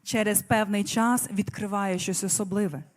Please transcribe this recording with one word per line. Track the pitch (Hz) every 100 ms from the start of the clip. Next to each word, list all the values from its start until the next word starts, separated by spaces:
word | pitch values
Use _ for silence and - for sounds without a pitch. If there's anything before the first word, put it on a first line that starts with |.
через | - 233 214 202
певний | - 226 208 208
час | 202 226 226 240 -
відкриває | 196 - - 208 202 196 180
щось | 180 180
особливе. | 190 - 202 196 202 143 -